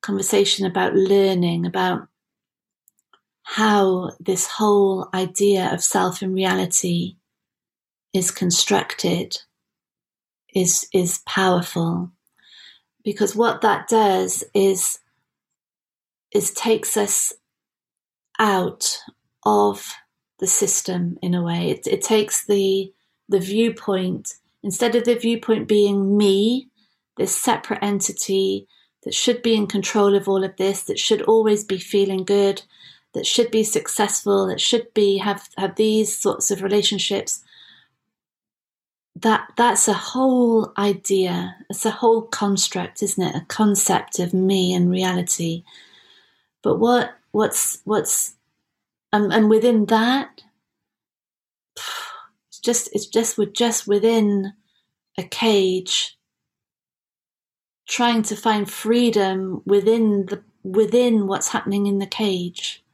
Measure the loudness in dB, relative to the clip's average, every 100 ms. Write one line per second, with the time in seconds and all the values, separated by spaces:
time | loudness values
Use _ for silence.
0 | -4 -4 0 2 2 0 -2 -2 0 2
1 | 4 4 4 2 0 0 -2 -2 -2 -4
2 | -8 _ _ _ _ _ _ _ _ _
3 | _ _ _ _ -10 0 2 4 4 0
4 | -4 -8 -6 -4 -4 0 2 4 4 0
5 | -4 -6 -4 0 2 2 0 -2 -2 0
6 | -2 -2 -4 -2 0 0 0 -2 0 -2
7 | -4 -10 _ _ _ _ _ _ _ _
8 | _ -2 -2 -2 -2 0 2 0 0 -4
9 | -2 -2 -4 -10 _ _ _ _ _ _
10 | _ _ _ _ _ -2 0 0 0 0
11 | 0 -4 -6 0 2 2 0 -2 -2 -2
12 | -6 _ _ _ _ -20 -20 _ _ _
13 | -8 -2 -2 2 0 2 0 0 2 4
14 | 4 2 0 -4 -2 2 2 2 -2 -6
15 | _ _ _ _ _ _ _ _ _ _
16 | _ _ _ -4 -4 -6 -2 0 0 -2
17 | -2 -2 -4 -8 _ _ _ _ _ _
18 | _ _ _ -2 0 2 -2 -4 -6 -6
19 | -12 _ _ _ 0 2 2 0 -14 -18
20 | _ _ _ _ -2 0 0 -2 -4 -4
21 | -4 -4 -2 -2 -2 -2 -2 -4 -2 -4
22 | 0 0 0 -4 0 0 2 0 -2 _
23 | _ _ _ -2 0 0 0 0 -4 -2
24 | -2 -6 -10 -18 _ _ -8 -2 0 2
25 | 2 0 0 -2 0 -2 2 2 4 2
26 | 2 2 4 4 2 0 -6 _ _ _
27 | _ -6 -4 -2 -2 -2 -4 -6 -2 -2
28 | -4 -6 -2 0 0 -4 -8 _ _ _
29 | -8 -2 0 0 0 0 0 -4 -2 2
30 | 4 2 2 -2 -2 -2 -4 -2 -6 -4
31 | 0 0 4 4 4 0 0 -8 -2 0
32 | 0 -2 0 2 2 -2 -10 _ -20 _
33 | _ -8 -2 0 2 2 0 -2 -4 -2
34 | -2 -2 0 0 0 -2 0 0 0 0
35 | 2 2 -2 -6 -10 -6 -6 0 2 4
36 | 0 -2 -2 -2 -4 -2 0 0 0 -2
37 | -2 -4 -4 -10 _ _ -20 _ _ _
38 | _ _ _ _ _ _ _ _ _ _
39 | _ -4 0 0 -2 0 2 2 0 -2
40 | -4 0 2 4 4 2 0 -2 0 -2
41 | 0 0 2 -2 -6 -12 -14 -6 -4 0
42 | 2 2 0 -4 0 0 0 -4 -8 -6
43 | -4 -2 -2 -4 -8 0 2 2 2 0
44 | -2 -6 -2 0 2 2 2 2 2 2
45 | 0 -2 -4 -4 -4 -6 -12 -20 -20 _
46 | _ _ _ _ _ _ -2 2 2 2
47 | 0 -10 _ -2 0 -2 -4 -6 -2 -2
48 | 0 -4 -4 _ _ _ _ _ _ _
49 | _ 0 2 4 4 4 4 2 2 2
50 | 2 0 -4 -14 _ _ _ _ _ _
51 | _ _ _ _ _ _ _ -14 -12 -10
52 | -12 -16 -20 _ _ -6 -2 -2 -2 -8
53 | -2 -2 0 -2 -4 0 0 0 0 2
54 | 4 4 2 0 -2 -10 _ _ _ _
55 | _ -12 -10 -2 2 4 2 0 -2 -4
56 | -4 _ _ _ _ _ _ _ _ _
57 | _ _ _ _ _ _ _ _ -10 -2
58 | 0 2 -2 -2 0 0 -2 -6 0 2
59 | 4 2 0 0 -4 -8 0 2 4 2
60 | 4 2 -2 -8 _ _ -4 0 2 2
61 | 4 2 0 -2 -4 -4 -4 -2 -2 -2
62 | -4 -4 -2 -2 -6 -10 -12 -12 _